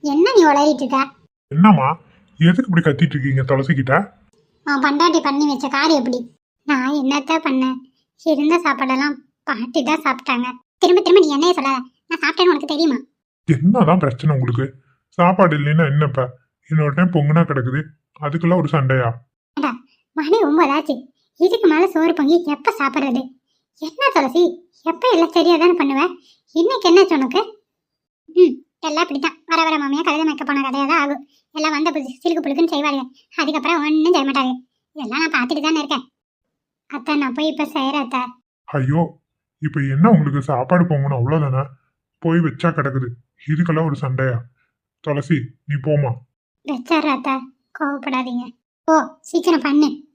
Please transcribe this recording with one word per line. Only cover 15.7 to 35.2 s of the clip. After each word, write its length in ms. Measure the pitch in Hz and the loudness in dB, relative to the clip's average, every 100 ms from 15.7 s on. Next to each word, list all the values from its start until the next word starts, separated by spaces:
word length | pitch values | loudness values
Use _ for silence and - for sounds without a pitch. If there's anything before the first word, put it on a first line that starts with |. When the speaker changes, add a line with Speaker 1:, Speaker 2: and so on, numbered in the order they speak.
| 156 156 | 2 2
Speaker 2:
என்னப்பா? 320 | 143 151 127 127 - _ _ _ | 2 0 -2 -6 -8 _ _ _
இன்னொரு 240 | 156 151 143 | 0 0 2
டைம் 160 | 180 175 | 2 2
பொங்குனா 280 | 143 160 165 | 2 2 2
கிடக்குது, 300 | 139 123 131 156 _ _ _ 147 | 0 -2 -4 -8 _ _ _ -6
அதுக்கெல்லாம் 360 | 160 170 180 | -2 0 0
ஒரு 80 | 147 156 | 0 0
சண்டையா? 340 | 131 131 120 120 _ _ _ - | 0 0 -2 -6 _ _ _ -6
Speaker 1:
அடா, 140 | 285 240 _ _ _ - | -6 -6 _ _ _ -8
மணி 180 | 302 427 330 | 0 2 2
ஒன்பது 260 | 311 302 285 | 2 2 0
ஆச்சு. 220 | 311 254 - _ _ _ | -4 -8 -10 _ _ _
இதுக்கு 280 | 359 440 415 | 0 4 2
மேல 140 | 302 370 330 | 4 2 2
சோறு 180 | 330 330 | 0 0
பொங்கி 180 | 277 339 339 294 | 2 2 0 -2
எப்ப 200 | - - | -4 -2
சாப்பிடுறது? 420 | 277 311 277 247 262 _ _ _ _ _ 311 | -2 -2 -2 -4 -6 _ _ _ _ _ -16
என்ன 240 | - 554 339 | -2 0 2
துளசி, 280 | 269 330 349 - _ _ 320 | 0 2 0 0 _ _ -8
எப்ப 120 | 339 508 370 | -2 2 2
எல்லாம் 200 | 330 339 | 2 2
சரியா 200 | 330 330 | 2 4
தானே 140 | 349 349 | 4 2
பண்ணுவ? 220 | 277 269 349 349 _ _ _ 311 | 0 0 -2 -4 _ _ _ -2
இன்னைக்கு 260 | 349 523 381 | 0 0 4
என்னாச்சு 260 | 349 381 311 | 6 6 2
உனக்கு? 240 | 262 311 440 427 _ _ _ _ _ _ _ 339 | 0 -2 -4 -10 _ _ _ _ _ _ _ 4
ம், 160 | 349 240 _ _ 320 | 4 4 _ _ -6
எல்லாம் 180 | 302 339 | -4 -4
இப்படித்தான். 320 | 285 247 - - | -2 -6 -6 -4
வர 80 | 330 320 | 0 0
வர 80 | 311 | 0
மாமியா 200 | 277 285 320 | -2 -2 -2
கழுதை 160 | 302 311 | -2 -2
மேய்க்க 160 | 294 294 | -4 -4
போன 160 | 277 269 | -2 -2
கதையா 200 | 269 277 | -4 0
தான் 100 | 330 | 0
ஆகும். 200 | 285 277 - _ _ 311 | 0 -6 -10 _ _ -6
எல்லாம் 180 | 311 294 | -4 -2
வந்த 140 | 330 302 | -2 -4
புதுசு 240 | 262 254 | -8 -6
சிலுக்கு 220 | 349 330 | -4 -4
புழுக்குன்னு 300 | 294 277 330 | -4 -2 0
செய்வாளுங்க, 320 | 311 294 277 262 _ _ - | 0 -2 -4 -8 _ _ -6
அதுக்கப்புறம் 440 | 294 311 302 339 294 | -4 -4 -2 -2 0
ஒண்ணும் 280 | 311 320 349 | 0 2 2
செய்ய 100 | 277 | 0
மாட்டாங்க. 260 | 269 254 254 _ _ _ 302 | -2 -2 -6 _ _ _ -12
இதெல்லாம் 280 | 240 262 | -8 -4